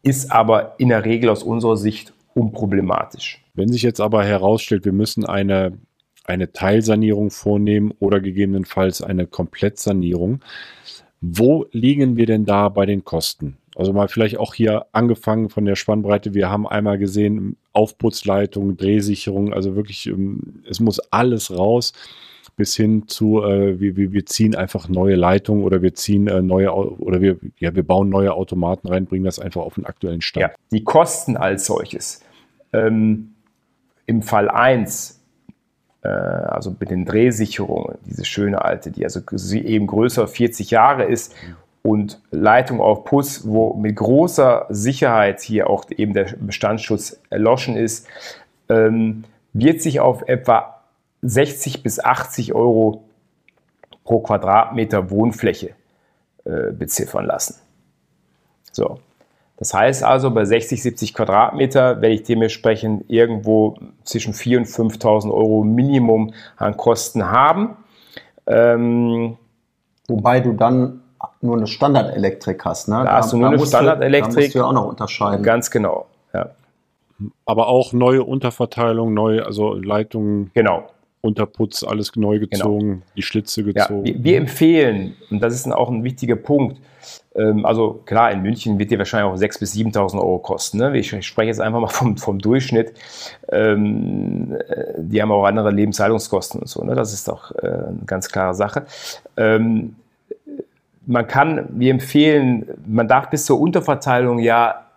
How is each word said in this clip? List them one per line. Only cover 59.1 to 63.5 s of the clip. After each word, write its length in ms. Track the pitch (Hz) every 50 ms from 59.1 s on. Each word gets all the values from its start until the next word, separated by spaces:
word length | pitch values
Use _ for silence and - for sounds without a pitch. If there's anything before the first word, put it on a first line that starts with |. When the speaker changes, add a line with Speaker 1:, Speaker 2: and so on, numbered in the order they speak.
| _ _ _ _ _ _ _ _ _
Speaker 1:
Das 180 | - - - -
heißt 300 | 98 - 135 135 131 -
also, 260 | 117 131 131 131 131
bei 140 | 113 113 104
sechzig, 380 | 98 113 117 110 - 131 107
siebzig 320 | - 123 117 - 107 - -
Quadratmeter 840 | - 110 98 95 104 120 - - 143 135 131 135 139 127 127 120 107
werde 140 | 107 110 110
ich 80 | 104
dementsprechend 840 | - - 117 113 113 110 - - - 110 110 107 117 110 107 98 - _
irgendwo 680 | 117 113 117 117 113 104 107 107